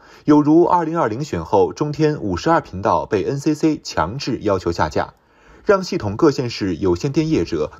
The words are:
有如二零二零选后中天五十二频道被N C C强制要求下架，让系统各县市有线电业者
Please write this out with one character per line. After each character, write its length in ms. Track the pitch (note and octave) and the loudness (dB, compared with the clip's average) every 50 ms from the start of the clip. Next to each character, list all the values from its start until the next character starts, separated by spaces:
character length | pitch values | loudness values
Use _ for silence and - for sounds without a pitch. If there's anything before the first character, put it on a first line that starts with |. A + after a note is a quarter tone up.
| _ - - - - | _ -20 -20 -8 2
有 160 | - D3+ D3 | 4 4 6
如 240 | D3 C#3+ D#3 E3+ F3 | 6 6 6 6 6
二 180 | - - F3 E3 | 6 4 2 0
零 160 | D#3 D#3+ E3+ | 0 -2 -2
二 100 | D3+ A#2 | -2 -2
零 140 | G#2 A#2 D#3 | -2 -4 -6
选 220 | - - E2+ D#2+ | -6 -6 -6 -4
后 300 | E2 - G2+ F#2 E2+ - | 0 2 4 4 2 0
中 180 | - D#3 D3 D3 | -2 -4 -4 -2
天 260 | C#3+ D#3 D3+ D3+ - D#2 | 0 0 0 0 -2 -4
五 160 | G#2 F2+ E2+ | -4 -4 -2
十 100 | - D#3+ | 0 2
二 100 | E3 D#3+ | 2 0
频 220 | - - - F2+ | 0 -2 -8 -4
道 240 | G2 A2+ F#2 E2 C#2 | -2 0 0 0 0
被 180 | - - G2 E2 | -2 -2 -2 -2
N 160 | D#2+ C3+ C#3 | -2 -4 -2
C 160 | - D#3+ D3+ | -2 -2 -2
C 240 | D3 - D#3 D3+ - - | 0 0 0 0 -2 -6
强 320 | - - - D#2+ E2 G#2+ | -8 -4 -4 -4 -4 -4
制 220 | C#3+ - - A2+ - | -8 -6 -6 -6 -4
要 180 | F2+ G#2 G2 F#2 | -2 0 -2 0
求 140 | - F2+ E2+ | 0 -4 -2
下 160 | - F2+ D2+ | -2 -2 -2
架， 240 | - G2 D#2+ - - _ _ _ _ _ _ _ - - - | -2 -4 -6 -6 -8 _ _ _ _ _ _ _ -20 -8 0
让 220 | - G3+ F#3+ F#3+ | 2 2 2 2
系 140 | - - E3+ | -2 -6 -4
统 180 | - G#2 G2 | -4 -4 -2
各 140 | G#2+ - D#3 | 2 2 2
县 180 | C#3 - C3 A#2+ | 2 2 -4 -6
市 280 | - - G#2+ F#2+ F2 | -6 -6 -4 -4 -4
有 200 | D#2+ F#2+ F#2 F2 | -2 0 0 0
线 160 | F2 - C#3+ C#3 | 0 -2 -4 -2
电 160 | E3 D#3 D#3+ | -2 0 0
业 160 | D#3+ - F2 | 0 0 0
者 260 | - - D#2 D2+ C#2+ - - | -2 -2 -4 -4 -4 -6 -4